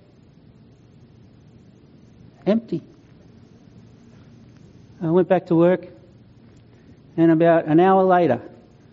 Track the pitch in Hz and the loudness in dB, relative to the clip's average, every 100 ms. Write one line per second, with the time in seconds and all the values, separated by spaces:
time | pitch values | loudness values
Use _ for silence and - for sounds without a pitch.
0 | _ _ _ _ _ _ - _ _ - | _ _ _ _ _ _ -20 _ _ -20
1 | - - - _ - - - _ _ - | -20 -20 -20 _ -20 -20 -20 _ _ -20
2 | - - - _ 175 226 - 160 - - | -20 -20 -20 _ -4 -4 -6 -14 -14 -20
3 | _ - - - - - - - - - | _ -20 -20 -20 -20 -20 -20 -20 -20 -20
4 | - - - - - - - - - - | -20 -20 -20 -20 -20 -20 -20 -20 -20 -10
5 | 165 180 170 175 - 165 175 175 - - | -4 -2 0 -4 -2 0 0 -2 -8 -20
6 | _ _ - _ - - _ _ - - | _ _ -20 _ -20 -20 _ _ -20 -20
7 | _ 165 165 160 170 165 - 156 190 190 | _ -2 0 2 2 0 0 0 2 2
8 | 185 180 156 117 - - _ _ _ | 2 0 0 -4 -8 -20 _ _ _